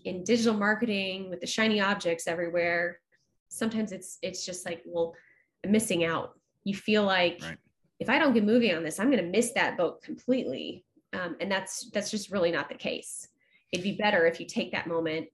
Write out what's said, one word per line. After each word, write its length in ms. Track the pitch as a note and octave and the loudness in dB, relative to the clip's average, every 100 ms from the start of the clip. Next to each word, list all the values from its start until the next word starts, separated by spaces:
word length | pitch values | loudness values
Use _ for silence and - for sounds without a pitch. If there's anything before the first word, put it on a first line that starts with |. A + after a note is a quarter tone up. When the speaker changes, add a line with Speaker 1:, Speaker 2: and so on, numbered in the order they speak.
Speaker 1:
in 200 | F#3+ F3+ | -8 -6
digital 300 | F3+ A#3 A3+ | 0 2 4
marketing 760 | G#3 G3+ G#3+ A#3 G3+ F#3+ F#3+ F#3+ | 2 2 2 0 -2 -2 -6 -8
with 120 | F3 | -8
the 60 | - | -6
shiny 340 | - A3 G#3+ | 0 2 4
objects 460 | G3 G3+ F3 E3 - | 2 0 0 -2 -2
everywhere, 760 | E3+ E3+ E3+ E3+ E3+ F3 F3 _ _ _ _ - | -2 -2 0 0 0 -2 -6 _ _ _ _ -14
sometimes 440 | - A3+ A3 G#3+ | -4 -2 -2 -4
it's, 260 | F#3 - - | -6 -14 -8
it's 240 | F#3+ F3+ - | -8 -6 -8
just 180 | F3+ | -8
like, 180 | F3+ E3+ E3+ | -8 -10 -6
"Well, 280 | E3+ E3 - _ _ _ _ | -2 -2 -4 _ _ _ _
I'm 80 | F#3 | 4
missing 320 | G#3+ - F3 | 4 4 2
out." 340 | E3 E3 - - _ _ | 2 0 -4 -12 _ _
You 120 | G3 | -6
feel 280 | G3 - G#3+ | -4 2 4
like, 380 | G3+ F#3 F3+ F3 | 4 4 2 0
Speaker 2:
Right. 160 | D#3+ D#3+ _ _ _ - | -10 -12 _ _ _ -8
Speaker 1:
"If 100 | - | 0
I 100 | C#4 | 4
don't 140 | D4+ | 6
get 100 | A3+ | 6
moving 300 | G#3 B3 A#3 | 6 4 4
on 100 | E3 | 2
this, 160 | D#3 D#3 | -2 0
I'm 100 | A#3 | 2
gonna 120 | B3 | 2
miss 280 | E3+ G3 A#3+ | 2 2 2
that 220 | G3 D#3+ - | 2 0 2
boat 260 | E3+ - | 0 -2
completely." 800 | - B3 - B3+ - C3+ D2+ - _ _ - | -12 -8 -2 0 0 -6 -8 -12 _ _ -12
Um, 240 | F#3+ F3+ D#3+ | -6 -6 -6
and 100 | F#3+ | -2
that's, 380 | F#3+ F#3+ - - | -2 -4 -10 -6
that's 180 | G#3 G3+ | -6 -4
just 200 | G#3+ - | -6 -4
really 200 | F#3+ E3+ | 0 2
not 180 | D#3+ D#3 | 0 -4
the 60 | |
case. 520 | - - - - - - _ _ _ - | -6 -6 -6 -8 -14 -16 _ _ _ -8
It'd 120 | F3+ | -4
be 120 | F#3+ F3+ | -4 2
better 300 | G#3 G3+ E3 | 4 6 4
if 120 | E3 | 2
you 80 | E3+ | -6
take 260 | A3+ F3+ | -6 -4
that 140 | F#3 - | -4 -4
moment, 420 | E3 D#3+ D#3+ D#3 | -2 -2 -4 -6